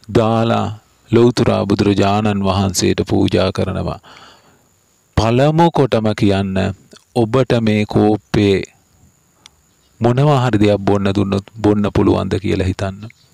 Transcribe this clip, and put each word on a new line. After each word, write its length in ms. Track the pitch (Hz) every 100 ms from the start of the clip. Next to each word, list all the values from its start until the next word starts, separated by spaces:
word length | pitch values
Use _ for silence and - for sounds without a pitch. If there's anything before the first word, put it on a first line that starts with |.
| -
දාලා 580 | 110 110 113 113 110 101 107 _ _ -
ලෞතුරා 520 | 113 120 123 113 104 101
බුදුරජාණන් 800 | 98 101 98 98 104 107 101
වහන්සේට 560 | 98 95 98 92 98 98 101
පූජා 440 | 98 98 95 95
කරනවා. 480 | 98 95 92 87 - - - - _ _ _ _ _ _ _ _ -
පළමු 500 | 113 120 147 160 170
කොටම 360 | - 127 113 107
කියන්න, 440 | 104 101 98 98 95 95 95 _ - _
ඔබට 400 | 123 110 131 127 120
මේ 240 | 110 107 104
කෝප්පේ 680 | 110 104 104 _ 107 101 95 - _ _ _ _ _ _ _ - _ _ _ _ -
මොනවා 400 | 113 123 147 139
හරි 180 | 123 104
දෙයක් 220 | 104 101
බොන්න 260 | 98 101 98
දුන්නොත් 400 | 98 98 98 -
බොන්න 300 | 113 104 104 101
පුළුවන්ද 440 | 101 98 98 95 95
කියලා 300 | 98 95 92
හිතන්න. 320 | - 98 98 107 - _